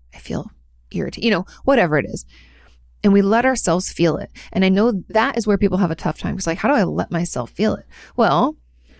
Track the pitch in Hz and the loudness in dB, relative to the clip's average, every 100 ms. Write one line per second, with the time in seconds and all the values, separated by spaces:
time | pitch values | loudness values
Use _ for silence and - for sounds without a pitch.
0 | _ - - - - - _ _ _ 170 | _ -18 -10 -8 -8 -18 _ _ _ -8
1 | 143 - 220 180 185 - - 277 170 147 | -8 -4 -2 0 -4 -6 0 2 4 0
2 | - - - - - - - - - - | -2 -8 -12 -20 -20 -20 -20 -20 -20 -2
3 | 208 202 196 226 262 254 - 175 - - | 2 4 4 2 2 0 0 -2 -2 0
4 | 165 139 - - - 180 190 190 233 196 | 0 0 -8 -16 -6 0 2 4 2 0
5 | - 220 254 240 208 202 196 185 175 165 | -2 0 0 -2 0 2 2 2 0 -2
6 | - - 165 160 165 165 226 285 170 156 | -4 -4 -6 -6 -4 -2 0 2 0 -2
7 | - 165 175 - 113 - 214 - - - | -4 -4 -4 -6 -8 -2 -2 -2 -10 -20
8 | - - 202 151 233 - _ _ _ - | -10 0 2 2 0 -4 _ _ _ -20